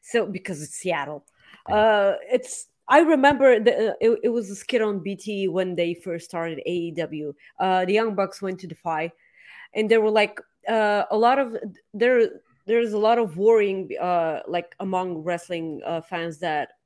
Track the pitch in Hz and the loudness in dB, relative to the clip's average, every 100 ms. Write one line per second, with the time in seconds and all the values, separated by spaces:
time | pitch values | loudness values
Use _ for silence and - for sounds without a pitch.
0 | - 233 196 185 - 151 151 - 185 160 | -2 -2 -2 -6 -10 -12 -12 -8 -4 -4
1 | 139 151 _ _ _ - - 214 220 214 | -6 -12 _ _ _ -20 -2 2 4 4
2 | 196 170 202 254 - - - _ - 285 | 2 0 -2 -4 -4 -14 -16 _ 4 4
3 | 330 302 277 277 269 226 220 - 220 - | 6 6 4 6 6 6 4 2 -2 2
4 | 226 233 240 240 190 202 - 247 214 202 | 2 2 0 -2 -4 -10 -4 -2 0 -2
5 | 170 196 214 202 190 175 185 175 170 170 | -6 -8 -8 -4 -2 -2 -2 -2 -2 -4
6 | 190 170 - 175 165 156 - 175 170 160 | -8 -10 -8 -8 -6 -6 -6 -6 -6 -6
7 | 151 156 147 143 _ - 190 185 185 208 | -8 -8 -10 -12 _ -4 0 0 2 0
8 | 226 196 190 - 196 185 180 160 175 160 | 0 -2 -4 -4 -8 -8 -12 -10 -6 -4
9 | 165 _ _ _ - - - - 214 226 | -6 _ _ _ -20 -20 -10 -4 2 4
10 | 214 214 214 - - _ - 226 214 208 | 4 2 2 -2 -20 _ -2 0 2 2
11 | - 220 233 269 254 226 208 - _ 208 | 0 2 4 4 0 -6 -12 -16 _ 0
12 | 240 254 220 - _ _ - 233 233 208 | 2 4 2 -2 _ _ -2 0 0 0
13 | 214 233 220 160 208 226 202 190 180 - | 2 2 0 2 4 4 2 -2 -6 -4
14 | 180 175 165 - - 175 170 _ 196 185 | 0 0 0 -4 -4 -6 -6 _ -4 -2
15 | 185 165 160 175 - 175 160 147 - 165 | -4 -6 -4 -6 -6 -8 -8 -8 -8 -8
16 | - 175 170 156 175 151 131 _ | -6 -8 -8 -6 -4 -4 -6 _